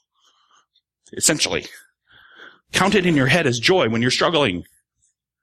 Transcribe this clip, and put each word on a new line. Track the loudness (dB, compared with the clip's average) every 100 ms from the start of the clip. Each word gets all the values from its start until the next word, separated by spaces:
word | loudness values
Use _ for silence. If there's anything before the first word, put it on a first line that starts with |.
| _ _ _ _ _ _ _ _ _ _ -18
Essentially. | -4 -2 0 -2 -4 -8 -20 _ _ _ -20 -20 -20 -20 -20 -6
Count | -2 2
it | 2
in | 2
your | 2 2
head | 2 0
as | -2
joy | 0 2 2
when | 0
you're | -2
struggling. | 0 0 2 0 -2 -10 _ _ _ _ _ _ _